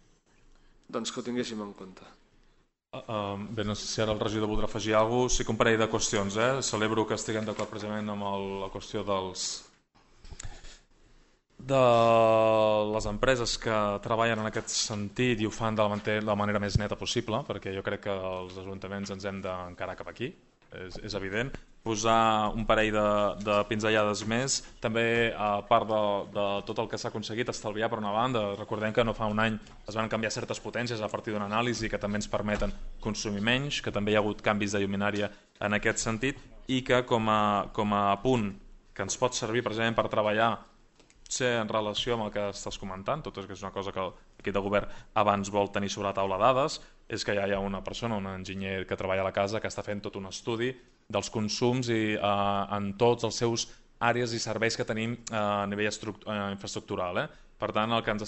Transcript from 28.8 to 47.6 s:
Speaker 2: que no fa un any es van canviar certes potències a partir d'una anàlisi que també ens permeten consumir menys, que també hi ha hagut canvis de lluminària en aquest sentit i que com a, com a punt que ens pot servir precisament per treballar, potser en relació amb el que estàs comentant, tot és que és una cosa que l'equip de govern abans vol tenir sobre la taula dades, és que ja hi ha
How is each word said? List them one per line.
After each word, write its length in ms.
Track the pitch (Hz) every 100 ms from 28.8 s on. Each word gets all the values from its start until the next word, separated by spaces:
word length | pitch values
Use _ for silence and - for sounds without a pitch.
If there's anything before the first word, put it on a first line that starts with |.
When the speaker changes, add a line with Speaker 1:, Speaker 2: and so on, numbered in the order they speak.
| 107
Speaker 2:
que 100 | 107 113
no 80 |
fa 120 | 104 110
un 80 | 104
any 160 | 113 107 - - -
es 120 | 110
van 120 | 110
canviar 200 | 110 110
certes 280 | 123 113 110
potències 400 | 110 113 120 113
a 80 | 104
partir 240 | 104 113
d'una 120 | 107 101
anàlisi 400 | 107 120 107 107
que 80 | 101
també 200 | 101 104
ens 120 | -
permeten 440 | 104 104 104 101 - - -
consumir 400 | 113 101 110 101
menys, 380 | 110 127 143 -
que 120 | -
també 200 | 101 104
hi 40 | 107
ha 40 |
hagut 200 | 104 101
canvis 320 | - 104 101
de 80 | 104
lluminària 480 | 98 98 104 104 101 - _ -
en 160 | 104 104
aquest 240 | 110 107
sentit 360 | 117 110 135 139 - - -
i 120 | 131 127
que 160 | 123 123
com 200 | 117 110
a, 400 | 107 104 101 -
com 200 | - 104
a 100 | 101 101 98
punt 280 | 127 123 101 98 - - _
que 80 | - 95
ens 120 | -
pot 160 | 123
servir 280 | - 113 120 120
precisament 280 | 110 113 113
per 80 | 107
treballar, 400 | 117 107 107 113 104 - - _ _ _ - -
potser 220 | - 127 117
en 60 | 107
relació 440 | 110 107 101 123
amb 120 | 117 104
el 60 |
que 80 | 101 101
estàs 240 | 95 104 -
comentant, 440 | 98 95 101 147
tot 140 | 110 98
és 60 | 95
que 60 | 92
és 60 |
una 80 | 98
cosa 180 | 98 98
que 120 | 95
l'equip 480 | 92 - - - 101
de 80 | 98
govern 280 | 98 101 - - - 110
abans 320 | 104 101 98
vol 200 | 101 98
tenir 160 | 101 98
sobre 200 | - 101
la 40 |
taula 220 | 98 98 95
dades, 360 | 117 131 151 - - - -
és 160 | 110
que 80 | -
ja 120 | 104 98
hi 60 |
ha 40 | 98